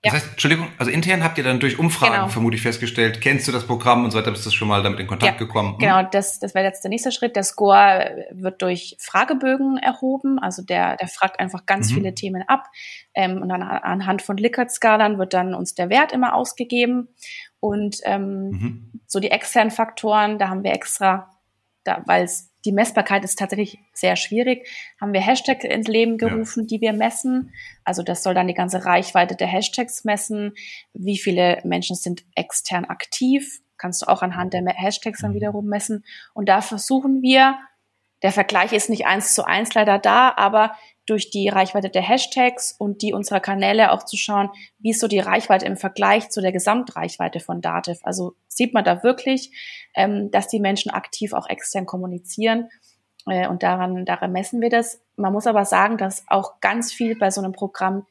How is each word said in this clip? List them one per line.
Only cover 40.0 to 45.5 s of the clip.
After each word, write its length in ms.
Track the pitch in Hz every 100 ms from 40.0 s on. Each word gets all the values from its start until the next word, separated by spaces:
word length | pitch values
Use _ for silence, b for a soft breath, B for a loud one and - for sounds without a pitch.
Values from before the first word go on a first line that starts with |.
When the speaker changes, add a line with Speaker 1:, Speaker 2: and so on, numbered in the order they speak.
| 202 214 254 -
Speaker 2:
aber 380 | 196 214 220 B B B
durch 260 | - 214 -
die 180 | 202 196
Reichweite 400 | 202 190 202 196
der 140 | 185
Hashtags 720 | 180 254 - 269 247 247 - -
und 240 | 208 202
die 100 | 208
unserer 260 | 196 202 202
Kanäle 540 | - 196 196 214 214
auch 100 | -
zu 140 | - 208
schauen, 320 | - 202 196 B B _
wie 100 | 220
ist 80 | 220
so 80 | 220
die 140 | 202
Reichweite 440 | 185 196 -